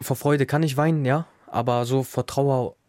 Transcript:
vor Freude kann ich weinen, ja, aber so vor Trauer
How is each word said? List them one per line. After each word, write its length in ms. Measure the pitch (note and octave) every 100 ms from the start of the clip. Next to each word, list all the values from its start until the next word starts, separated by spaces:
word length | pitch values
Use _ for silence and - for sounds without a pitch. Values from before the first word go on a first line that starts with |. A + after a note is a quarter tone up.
vor 160 | - C3
Freude 300 | C#3+ D3 C3+
kann 160 | D3
ich 140 | D#3+ C3
weinen, 280 | D#3 D#3+
ja, 220 | C3 C#3+ E3 _ -
aber 380 | - A#2+ A#2+ A#2+
so 180 | C3+
vor 200 | B2+ -
Trauer 520 | B2 - C#3 C3 A#2+ -